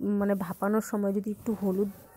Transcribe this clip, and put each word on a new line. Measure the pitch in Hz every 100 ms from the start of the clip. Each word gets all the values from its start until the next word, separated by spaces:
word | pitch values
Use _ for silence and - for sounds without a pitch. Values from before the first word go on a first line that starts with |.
মানে, | 196 202 202 196
ভাপানোর | 175 - 196 214
সময় | - 208 196
যদি | 202 208
একটু | 208 233
হলুদ, | 208 196 185 202 - -